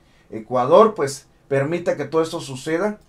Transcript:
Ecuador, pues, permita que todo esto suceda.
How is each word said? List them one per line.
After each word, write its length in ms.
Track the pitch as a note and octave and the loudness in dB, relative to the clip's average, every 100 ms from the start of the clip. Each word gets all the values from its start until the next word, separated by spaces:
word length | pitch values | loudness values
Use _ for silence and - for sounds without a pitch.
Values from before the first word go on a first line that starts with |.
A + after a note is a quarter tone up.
| _ _ - | _ _ -16
Ecuador, 680 | A2 G#2+ B2 B2 F3+ A3+ G#3+ | -14 -4 -2 4 6 6 2
pues, 320 | C#3 - - _ - | -4 -4 -16 _ -4
permita 480 | C3+ C#3+ E3+ F3 F3 | -2 -2 -4 -2 -4
que 100 | C3+ | -2
todo 160 | D#3+ | -2
esto 200 | D#3+ E3 | -2 -4
suceda. 580 | C3+ C3 D#3+ E3 G#3 G#3 | -10 -10 -4 -2 -2 -6